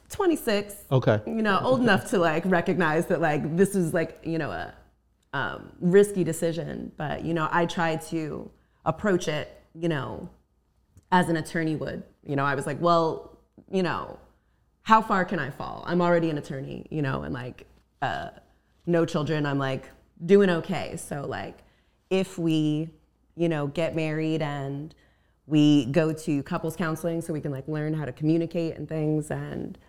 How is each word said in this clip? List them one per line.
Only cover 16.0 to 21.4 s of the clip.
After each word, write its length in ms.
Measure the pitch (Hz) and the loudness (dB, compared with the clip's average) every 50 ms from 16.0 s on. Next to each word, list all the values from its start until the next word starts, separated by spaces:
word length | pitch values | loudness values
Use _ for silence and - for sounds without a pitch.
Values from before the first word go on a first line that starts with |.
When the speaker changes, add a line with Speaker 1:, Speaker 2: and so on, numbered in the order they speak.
Speaker 1:
already 280 | 175 175 175 170 165 165 | 4 6 4 4 4 2
an 80 | 156 147 | 0 -4
attorney, 480 | 139 - 151 135 139 143 139 - - - | -6 -6 -8 -10 -8 -10 -10 -12 -10 -6
you 100 | 160 160 | -4 -2
know, 220 | 143 135 139 135 143 | -2 -2 -2 -2 -4
and, 100 | 147 156 | -6 -8
like, 320 | 127 120 127 123 - - - _ _ _ _ _ _ | -8 -8 -10 -14 -16 -20 -20 _ _ _ _ _ _
uh, 280 | 139 123 85 67 80 - - - - _ _ _ _ _ _ _ _ | -6 -4 -4 -6 -8 -10 -12 -18 -20 _ _ _ _ _ _ _ _
no 200 | 170 170 170 165 | 0 2 2 2
children. 400 | 165 - 160 151 147 160 151 147 | 0 0 -2 -2 -2 -2 -2 -2
I'm, 120 | 143 139 139 | -2 -2 -2
like, 320 | 139 135 135 135 - - - _ _ _ _ - 165 | -2 -2 -4 -6 -8 -12 -20 _ _ _ _ -10 2
doing 240 | 170 202 202 202 185 | 6 6 8 8 6
okay. 480 | 175 160 160 - 180 135 98 - - 165 | 4 2 0 -4 -4 -6 -6 -6 -8 -10
So, 280 | - - 156 143 139 | -10 -8 -8 -8 -6
like, 340 | 127 117 95 | -6 -6 -6